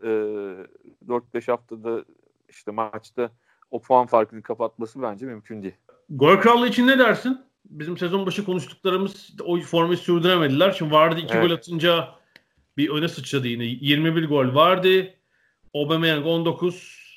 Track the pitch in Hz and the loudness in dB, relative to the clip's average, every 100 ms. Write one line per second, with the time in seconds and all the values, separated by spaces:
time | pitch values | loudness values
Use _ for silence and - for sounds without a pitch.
0 | 113 110 107 104 101 92 - - - - | -4 -4 -4 -6 -10 -12 -18 -20 -20 -20
1 | 101 120 120 120 120 120 - 110 110 113 | -8 -8 -6 -8 -4 -6 -8 -12 -8 -8
2 | - _ _ _ _ _ - 110 110 107 | -8 _ _ _ _ _ -12 -8 -8 -10
3 | - - 120 _ _ _ _ 120 - 127 | -12 -8 -8 _ _ _ _ -10 0 0
4 | 120 117 107 110 - 117 113 - 113 135 | 2 2 0 -4 -10 -6 -6 -6 -12 -8
5 | 123 101 131 110 - 110 95 - _ _ | -10 -8 -12 -14 -14 -14 -12 -14 _ _
6 | - 139 143 196 226 240 240 226 247 262 | -14 2 4 6 6 4 2 2 4 6
7 | 240 208 254 262 _ _ _ 151 151 170 | 4 2 -2 -6 _ _ _ -14 -12 -6
8 | 175 196 185 180 202 180 131 - 190 185 | -4 -2 -4 -4 -4 -4 -6 -8 -2 -2
9 | 196 - - - - 175 147 170 170 175 | -4 -10 -18 -12 -4 -4 -2 0 2 0
10 | - 175 175 180 151 135 190 185 156 151 | 0 2 2 2 2 2 2 2 2 4
11 | 165 165 151 113 170 165 - 170 170 165 | 4 2 -2 0 2 0 -6 -2 2 2
12 | 135 - _ - _ _ _ - 147 151 | 0 -10 _ -20 _ _ _ -4 -2 -2
13 | 165 160 127 143 123 117 117 127 143 147 | -4 -6 -6 -4 -2 -4 -6 -4 0 2
14 | 160 165 160 143 127 135 170 185 185 190 | 2 0 0 0 2 4 4 4 2 2
15 | 185 - _ _ _ _ _ 147 147 160 | 0 -10 _ _ _ _ _ -6 -2 0
16 | 165 151 151 165 165 - 175 175 - - | 0 0 0 -2 -2 -2 -4 -6 -14 -20
17 | - | -20